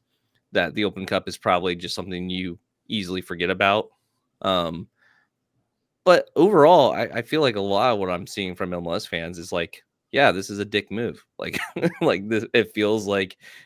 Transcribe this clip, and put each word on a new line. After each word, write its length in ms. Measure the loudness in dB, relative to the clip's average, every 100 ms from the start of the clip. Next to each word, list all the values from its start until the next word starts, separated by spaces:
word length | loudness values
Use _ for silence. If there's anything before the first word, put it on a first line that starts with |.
| _ _ _ _ _
that 220 | -2 0
the 120 | 0 -2
Open 200 | -4 -4
Cup 220 | -4 -4
is 100 | -6
probably 380 | 0 0 0 -4
just 180 | -8
something 360 | -10 -10 -8 -8
you 280 | -6 -8 -10 _ _ -10
easily 340 | -8 -6 -8
forget 300 | -8 -4 -4
about. 380 | 0 2 0 -2 _ _ _ _ -8
Um, 460 | -2 0 -2 -6 -12 _ _ _ _ _ _ _ _ _ _ _ 4
but 240 | 4 4 4
overall, 580 | 6 8 8 8 6
I, 100 | 2 -4
I 80 | -6
feel 200 | -4 0
like 140 | 0 0
a 60 |
lot 320 | 0 2 2
of 60 | 0
what 100 | -2
I'm 160 | -4 -6
seeing 300 | -6 -6 -6
from 180 | -6
M 140 | -6 -4
L 80 | -6
S 100 | -4
fans 320 | -8 -8 -10
is 140 | -8
like, 320 | -6 -6 -10 _ _ _
"Yeah, 200 | 2 2
this 180 | 2 -4
is 80 | -8
a 80 | -4
dick 240 | -4 -4
move." 340 | -6 -6 -8 _ -14
Like, 220 | -8 -8 -8 -4
<laughs> 260 | -4 0
like, 260 | 0 0 -2
this, 180 | -4 0
it 200 | 0 0
feels 320 | 0 0 0 0
like 320 | -2 -2 -8 -20 -20